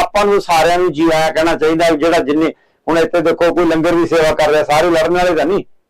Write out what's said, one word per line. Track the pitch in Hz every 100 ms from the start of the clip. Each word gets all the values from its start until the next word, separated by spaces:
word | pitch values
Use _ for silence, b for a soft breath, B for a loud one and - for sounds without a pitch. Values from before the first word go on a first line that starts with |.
ਆਪਾਂ | 175 208 202
ਨੂੰ | 202
ਸਾਰਿਆਂ | - 165 160 180
ਨੂੰ | 180
ਜੀ | 143 165 156
ਆਇਆਂ | 160
ਕਹਿਣਾ | 160 165 160
ਚਾਹੀਦਾ। | 156 165 170
ਜਿਹੜਾ | 151 165 165
ਜਿੰਨੇ, | 139 151 160 - _ _ -
ਹੁਣ | 165
ਇੱਥੇ | 165 175
ਦੇਖੋ | 165 165 170 165
ਕੋਈ | 170
ਲੰਗਰ | 160 165
ਦੀ | 170 165
ਸੇਵਾ | 165 156
ਕਰ | 156 151
ਰਿਹਾ, | 151
ਸਾਰੇ | 139 147 175
ਲੜਨ | 165 160
ਵਾਲੇ | 180 180 156
ਤਾਂ | 147
ਨਹੀਂ। | 196 - -